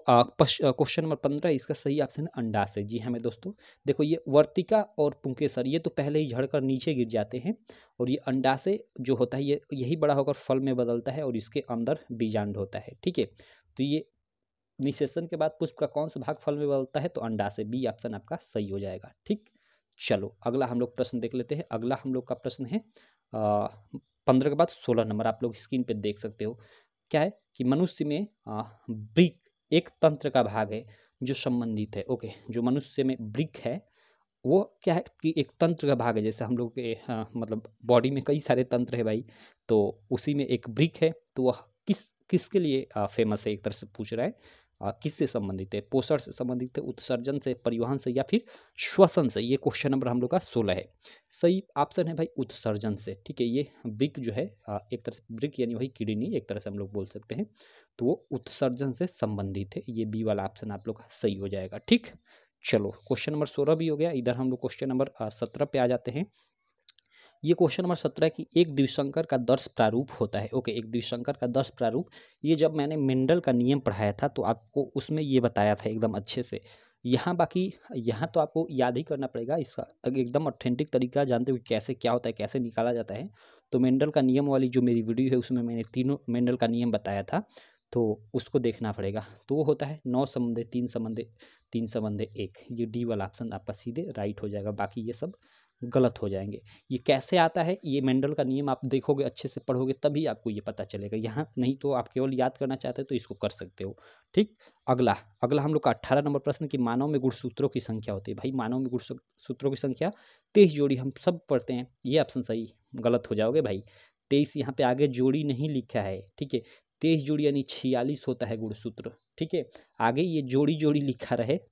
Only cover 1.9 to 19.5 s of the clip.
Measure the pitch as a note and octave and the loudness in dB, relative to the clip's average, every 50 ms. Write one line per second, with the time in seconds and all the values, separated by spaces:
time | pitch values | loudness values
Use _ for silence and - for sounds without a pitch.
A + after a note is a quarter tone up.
1.9 | C#3+ D3+ C3+ - - D3 D#3 - - C3 A#2 A2+ G#2+ G#2 G2 G2+ - G#2 G2+ G#2 | 0 0 -2 -2 -4 -6 -8 -6 -6 -6 -4 0 0 0 0 0 -2 -6 -6 -4
2.9 | A#2 A2+ A2 B2 A#2+ A#2 A#2 A#2 - - - F#3+ G#3+ - - - - _ - C#3 | -6 -6 -4 -4 -4 -4 -4 -6 -6 -6 -10 -12 -12 -12 -18 -20 -20 _ -2 0
3.9 | C#3 - D3+ D3+ E3 E3 - C#3+ C3+ D3 D3+ - - F#3+ F3 - A3 G#3+ G3 - | 0 2 0 0 0 -2 0 4 6 6 6 6 2 -4 0 2 2 2 2 0
4.9 | _ - D3 D3 - - - C#3 B2+ - D3+ C3+ - B2+ B2 C3 D3 E3 - D#3+ | _ 0 0 0 0 -4 -6 -6 -2 -2 -2 -2 0 -2 -2 0 -2 -2 -2 -2
5.9 | - - C#3 C#3+ D3 D3+ D#3 C3 A2+ B2 C3+ C3 - C#3+ C3 C3+ C3+ B2+ - E3 | -2 -2 -2 0 0 0 0 0 0 -2 -2 0 0 0 0 0 0 0 0 0
6.9 | D3 B2 A#2+ A2+ A#2 A2 G#2 - - B2+ A#2 F#3+ A#3 - _ - - - - _ | 0 0 0 0 0 -2 -2 -2 -4 -4 -4 -4 -4 -4 _ -20 -20 -20 -20 _
7.9 | _ - B2 B2 C3+ - - C3+ B2+ C3+ C3 C3 C3+ C3+ - F#3+ G3+ - - _ | _ -4 -2 0 0 -2 0 0 0 2 2 2 2 2 0 -2 -2 -2 -4 _
8.9 | - - B2+ C3+ C3 A2+ B2 B2 C3 C3+ C#3+ C#3 C#3+ C#3+ - - C#3+ C3+ B2 B2+ | -12 -6 -2 0 2 2 2 0 0 0 0 0 0 -2 -2 -6 -8 -4 -2 -2
9.9 | E3 D#3 D3+ D3 C#3+ C#3 C3+ D3 C#3 - - - C3+ C3+ C3+ C#3 B2+ B2 A#2+ A#2+ | 0 2 2 2 4 2 2 0 -2 -2 -2 0 0 2 2 2 0 0 0 0
10.9 | A#2+ A#2+ A#2 C3+ C3 D#3 D3+ C3 A#2+ A2 G#2+ - - D3 - - A#2 A#2 A#2 C3 | 0 -2 -2 -4 -6 -4 -4 -4 -4 -4 -6 -6 -6 -6 -4 -4 -4 -2 -2 -2
11.9 | D3+ - - - A#2+ A2+ A#2 A2 G#2+ G#2+ G#2 G#2 G2 G2+ G2 - - G#2+ - - | -2 -2 -4 -8 -4 -2 -2 0 0 0 0 -2 -4 -4 -6 -6 -6 -8 -10 -12
12.9 | - - - F#3 F3 - G#2 - - - - - - _ _ _ _ - C3 C#3+ | -16 -6 -4 -2 -2 0 -2 -4 -6 -12 -20 -20 -20 _ _ _ _ -4 -2 0
13.9 | D3 D#3 - - _ _ _ _ _ _ _ _ _ _ _ _ _ - C3 C#3+ | 0 -2 -2 -6 _ _ _ _ _ _ _ _ _ _ _ _ _ -4 -4 -2
14.9 | C#3 - D3 C3+ - E3+ E3+ E3 E3+ D#3 D#3 D#3+ - - E3 D#3 - - D3+ D#3 | 0 0 -2 -2 -2 -4 -6 -4 -2 -2 -2 -2 -2 -2 -4 -4 -2 -2 -4 -2
15.9 | - D3 D#3 D#3+ - C#3+ B2 - D#3 - - D3+ D3 D3 D3 C#3+ C#3 C3+ C3 - | -2 -2 -4 -4 -6 -6 -6 -6 -6 -4 -2 -2 -2 0 0 0 2 0 0 -2
16.9 | - C#3+ D3 F3 - - A2+ A2+ A2 G2+ G2+ G2+ - - G#2+ G#2+ A#2+ C3 B2+ A2 | -2 -2 -2 -2 -4 -4 -4 -2 -2 -2 -2 -2 -4 -6 -6 -4 -4 -2 -2 -2
17.9 | A2 - - A2+ G#2+ G2 - - E3 - - - - A2 G#2 G2 F#2+ G2 G2 F#2+ | -4 -4 -8 -8 -8 -8 -8 -8 -10 -10 -8 -6 -4 -4 -4 -4 -4 -6 -6 -6
18.9 | F#2 - - - - _ _ - G#3+ G#3 - _ | -8 -10 -12 -16 -20 _ _ -4 -4 -4 -4 _